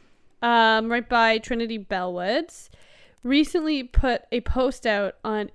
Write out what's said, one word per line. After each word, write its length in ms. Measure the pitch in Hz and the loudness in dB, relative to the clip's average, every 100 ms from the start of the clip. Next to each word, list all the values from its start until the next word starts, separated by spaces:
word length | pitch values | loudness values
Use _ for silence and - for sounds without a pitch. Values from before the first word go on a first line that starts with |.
| _ _ _ - | _ _ _ -4
um, 500 | 240 233 226 220 226 | 0 4 4 2 0
right 160 | 240 233 | -4 0
by 300 | 233 226 220 | 2 2 2
Trinity 420 | - 233 226 226 | -2 -4 -4 -6
Bellwoods, 880 | 190 190 180 175 185 254 339 - - - - - - _ | -6 -6 -4 -4 -2 -2 -4 -12 -20 -20 -20 -20 -20 _
recently 580 | 247 277 294 349 311 285 | 2 2 4 0 0 -2
put 400 | 247 - 262 233 - | 0 2 2 0 -2
a 80 | 240 | -6
post 440 | - 262 262 262 226 | -2 0 0 -2 -2
out 300 | 202 196 - | -2 -2 -6
on 260 | 220 214 208 | -6 -4 -4